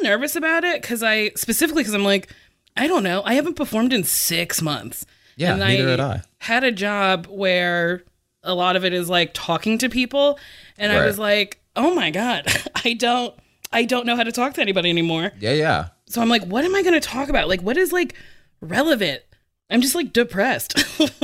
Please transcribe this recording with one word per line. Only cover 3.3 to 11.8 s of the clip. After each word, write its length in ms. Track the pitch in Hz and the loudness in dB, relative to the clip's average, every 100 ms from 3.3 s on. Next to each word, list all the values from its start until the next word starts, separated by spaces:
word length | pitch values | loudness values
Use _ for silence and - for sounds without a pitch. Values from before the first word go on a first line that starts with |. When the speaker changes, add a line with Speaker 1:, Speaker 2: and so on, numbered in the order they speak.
Speaker 1:
haven't 200 | 262 311 - | 0 0 -4
performed 360 | 277 220 247 | -4 0 0
in 100 | 247 | 0
six 560 | 170 - - 170 170 - | 0 -2 0 -2 -2 -2
months. 420 | 156 135 104 - - _ _ - | -2 -4 -8 -14 -16 _ _ -4
Speaker 2:
Yeah, 160 | 175 | 0
Speaker 1:
And 80 | - | 2
Speaker 2:
neither 260 | 190 190 131 | 2 2 2
Speaker 1:
I 40 | |
Speaker 2:
had 80 | 127 | 2
I. 220 | 135 95 - _ | 0 -2 -8 _
Speaker 1:
had 260 | - 233 | -2 2
a 80 | 262 | 2
job 540 | 196 202 208 190 185 180 | 0 -2 0 2 0 -2
where 800 | 196 190 180 180 175 170 180 - _ _ _ | -4 0 2 2 0 0 -2 -8 _ _ _
a 120 | 170 | -6
lot 200 | 180 180 185 | 0 0 2
of 100 | 185 | 0
it 80 | |
is, 160 | 180 175 | -2 0
like, 240 | 180 165 | 0 0
talking 420 | - - 165 214 226 | -4 -2 -2 0 0
to 120 | 254 | 0
people. 480 | 240 247 277 285 285 - - - - | 0 -2 2 2 2 -6 -20 -20 -6
And 120 | 208 | 0
I 100 | 208 | 2
Speaker 2:
Right. 40 | 214 | 2
Speaker 1:
was 120 | 202 | 0
like, 400 | 214 208 202 - _ | 0 0 0 -6 _
"Oh 180 | - | 0